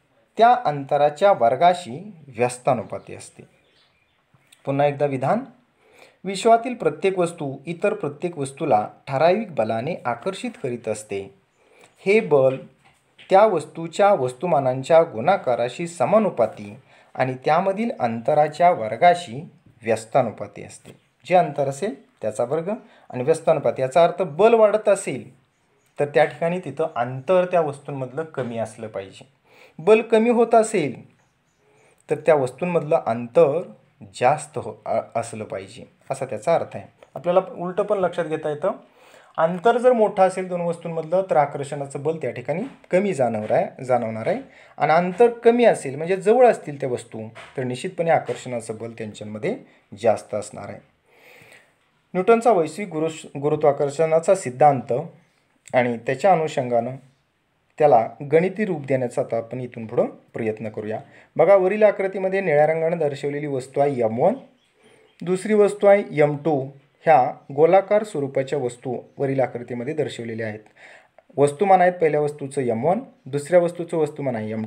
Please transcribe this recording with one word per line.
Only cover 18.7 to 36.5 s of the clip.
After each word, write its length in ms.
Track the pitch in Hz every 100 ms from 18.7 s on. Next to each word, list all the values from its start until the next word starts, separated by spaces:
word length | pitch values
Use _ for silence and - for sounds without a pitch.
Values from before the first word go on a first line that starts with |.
वर्गाशी 800 | 156 110 117 175 170 - 120 180 _ _ _
व्यस्तानुपाती 800 | 110 110 - 143 117 95 104 104
असते. 280 | 101 - - - _ _ -
जे 80 |
अंतर 340 | 175 160 143 139
असेल 340 | 135 202 277 _ _
त्याचा 220 | 107 104
वर्ग 260 | 123 160 170 233 - _ -
आणि 140 | 127
व्यस्तानुपाती, 580 | 127 156 - 156 127 113
याचा 220 | 131 175
अर्थ 180 | 170 170
बल 320 | 180 147 220
वाढत 340 | 233 214 208 214
असेल 520 | 190 - 127 - _ _ _ _ _ _ -
तर 80 | 143
त्या 180 | 151
ठिकाणी 340 | 151 - 170 180
तिथं 280 | 147 135 156 -
अंतर 480 | 127 131 131 185
त्या 160 | 180 180
वस्तूंमधलं 640 | 156 135 - 139 127 135
कमी 340 | 160 - 120 113
असलं 280 | 110 - 107
पाहिजे, 400 | 101 98 - - _ _ _ - -
बल 220 | 160 220
कमी 280 | 226 220 226
होत 240 | 233 233
असेल 400 | 233 214 202 143 113 - _ _ _ _ _ _ _ _ _ -
तर 60 | 151
त्या 180 | 180
वस्तूंमधलं 680 | 151 127 - 180 170 147 165 -
अंतर 560 | 117 120 165 156 95 - - _ _ 104 -
जास्त 380 | 127 151 - 123
हो-, 140 | 107 107 -
अ-, 340 | 110 - 120
असलं 240 | 113 110
पाहिजे, 400 | 104 101 95 - - _ -
असा 140 | 131
त्याचा 300 | 131 107 170